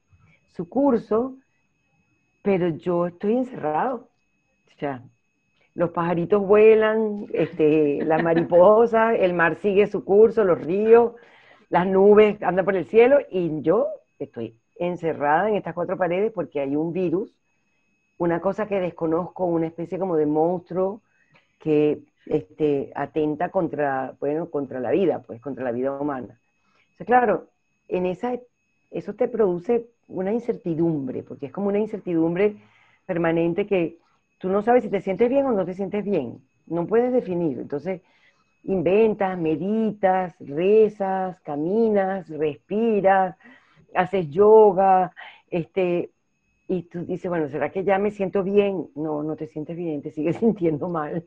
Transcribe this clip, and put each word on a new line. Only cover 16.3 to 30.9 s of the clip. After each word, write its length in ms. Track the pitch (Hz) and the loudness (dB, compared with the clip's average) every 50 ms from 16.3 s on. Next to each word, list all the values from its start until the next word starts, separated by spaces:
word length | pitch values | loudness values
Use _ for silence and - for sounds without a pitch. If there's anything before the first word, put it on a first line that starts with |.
| 220 | -4
porque 280 | 180 160 - - 147 | -6 -8 -6 -6 -6
hay 140 | 139 135 143 | -4 -2 -2
un 180 | 147 160 170 160 | -2 -4 -4 -4
virus, 400 | 185 185 170 147 185 220 - _ _ _ _ _ _ _ _ _ _ _ _ _ _ _ _ _ - | -4 -2 -2 -2 -4 -4 -6 _ _ _ _ _ _ _ _ _ _ _ _ _ _ _ _ _ -4
una 220 | 175 175 170 175 | -2 -2 -2 -2
cosa 260 | 170 196 190 196 214 | -2 -4 -4 -4 -6
que 140 | 202 196 196 | -4 -4 -4
desconozco, 640 | 180 175 170 - 170 165 160 165 180 - - - 185 | -4 -6 -6 -6 -4 -2 -2 -2 -4 -6 -8 -6 -4
una 220 | 175 170 165 165 165 | -2 -2 -2 -2 -4
especie 300 | 165 - 170 165 196 170 | -6 -8 -10 -10 -8 -6
como 180 | 185 - 170 | -4 -2 -2
de 100 | 156 151 | 0 0
monstruo 720 | 147 151 156 160 170 180 170 170 - 175 180 185 190 208 - _ _ _ _ _ _ _ _ _ _ _ _ | 0 0 0 0 0 0 -4 -6 -8 -4 -4 -4 -4 -4 -8 _ _ _ _ _ _ _ _ _ _ _ _
que, 440 | - 156 151 147 151 151 147 - - _ _ _ _ | -4 0 0 2 2 2 0 -4 -8 _ _ _ _
este, 640 | - - 156 156 - _ - 156 147 143 139 131 - - | -4 -4 -4 -4 -8 _ -4 -2 0 0 -2 -4 -6 -8
atenta 540 | - 143 - - 160 151 151 151 147 180 175 | -8 -8 -6 -4 -2 -2 -2 -2 -4 -6 -4
contra, 640 | - 190 170 147 - 147 147 143 135 131 131 131 - - | -2 -2 -4 -2 -2 -4 -2 -2 -2 -4 -6 -8 -8 -8
bueno, 300 | - 143 147 156 175 165 | -6 -4 -4 -4 -6 -6
contra 300 | - 147 139 127 123 127 | -6 -8 -8 -6 -8 -6
la 100 | 127 110 | -4 -2
vida, 320 | 131 175 196 160 127 117 - | 0 0 0 0 -2 -2 -6
pues, 140 | - 107 117 | -12 -16 -14
contra 240 | - 143 131 123 131 | -12 -12 -10 -8 -6
la 80 | 127 117 | -6 -4
vida 200 | 123 127 135 139 | -4 -4 -4 -4
humana. 460 | 139 143 147 139 127 123 - - _ _ _ _ _ _ _ _ _ _ _ _ | -6 -6 -6 -6 -8 -10 -14 -18 _ _ _ _ _ _ _ _ _ _ _ _
O 40 | |
sea, 100 | - 175 | -12 -2
claro, 400 | - 240 247 247 214 185 - - - _ _ _ _ _ _ _ - | 0 2 2 4 2 0 -2 -4 -10 _ _ _ _ _ _ _ -6
en 160 | - 185 180 | -4 -4 -2
esa, 340 | 180 180 175 - 247 247 240 - _ _ _ _ _ _ _ _ _ | -4 -4 -4 -6 -6 -6 -8 -10 _ _ _ _ _ _ _ _ _
eso 240 | - - - - 208 | -12 -10 -10 -8 -6
te 140 | - 254 233 | -4 -4 -2
produce 580 | 240 220 220 185 175 175 175 - 160 156 - - _ _ _ - | 0 0 0 0 0 -2 -2 -2 -2 -2 -2 -6 _ _ _ -14
una 240 | - 185 185 190 214 | -10 -8 -4 -4 -4
incertidumbre, 880 | 240 233 - 208 175 - 175 165 151 165 170 | -4 -4 -6 -8 -6 -6 -6 -2 0 0 0